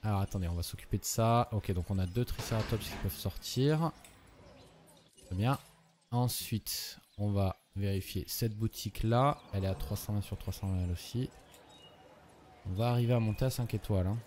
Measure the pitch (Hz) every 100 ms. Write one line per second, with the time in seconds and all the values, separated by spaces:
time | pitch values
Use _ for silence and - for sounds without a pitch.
0 | 107 101 98 98 87 87 - - - 104
1 | - - 113 117 107 107 - 90 85 98
2 | 90 98 123 - - 113 107 113 - -
3 | 98 - 101 - - - 139 156 165 -
4 | - - - - - - - - - -
5 | _ _ - 92 110 139 - - _ _
6 | _ 120 123 - - 110 - - - -
7 | _ - 104 101 95 - _ - 98 98
8 | - - - - 117 104 110 - - -
9 | 110 117 139 143 - 98 95 95 - 104
10 | - 101 101 101 - 101 98 95 90 87
11 | - 117 131 - - - - - - -
12 | - - - - - - 92 92 117 120
13 | 117 120 110 107 131 127 120 107 - 101
14 | 90 110